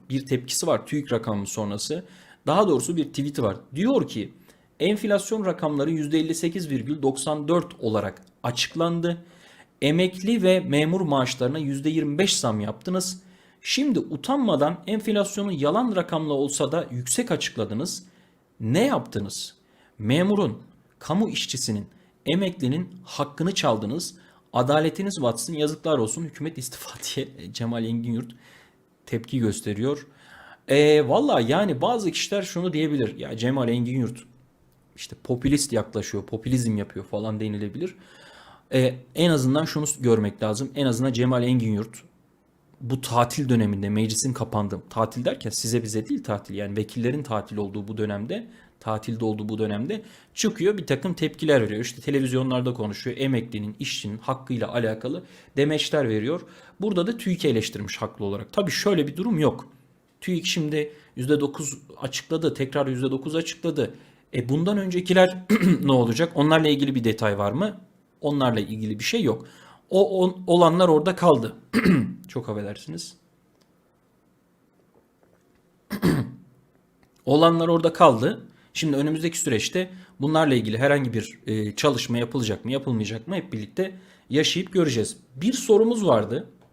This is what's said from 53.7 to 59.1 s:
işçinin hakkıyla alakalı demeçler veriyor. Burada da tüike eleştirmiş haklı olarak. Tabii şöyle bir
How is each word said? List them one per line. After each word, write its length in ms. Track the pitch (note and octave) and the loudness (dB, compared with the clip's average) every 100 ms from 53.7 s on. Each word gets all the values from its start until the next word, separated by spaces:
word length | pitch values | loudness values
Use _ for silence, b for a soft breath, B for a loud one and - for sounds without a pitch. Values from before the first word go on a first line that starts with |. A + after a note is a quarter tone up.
| G#2 | -8
işçinin 400 | - - G#2 A2 | -8 -6 -8 -10
hakkıyla 540 | - C3 - A#2+ G#2+ | -6 -6 -4 -4 -2
alakalı 500 | A#2+ A2 A2 B2+ E3+ - B B - | 0 -2 -2 -6 -8 -10 B B 0
demeçler 520 | C#3+ D3+ - D#3 B2+ | 2 2 0 0 2
veriyor. 320 | G#2+ A2 F3 - B B - | 0 -2 -4 -8 B B -6
Burada 260 | G#3 F3+ F#3 | -2 0 0
da 100 | A#3 | -2
tüike 320 | - F3 D3+ | -2 0 2
eleştirmiş 480 | A2+ G#2+ G2+ G2+ - | 2 0 -6 -8 -6
haklı 280 | G#2+ - G2+ | -8 -6 -6
olarak. 280 | G2+ A2+ | -6 -6
Tabii 180 | - F#3+ | -2 -2
şöyle 360 | B2 G3+ F3+ | 0 0 2
bir 100 | C3+ | 0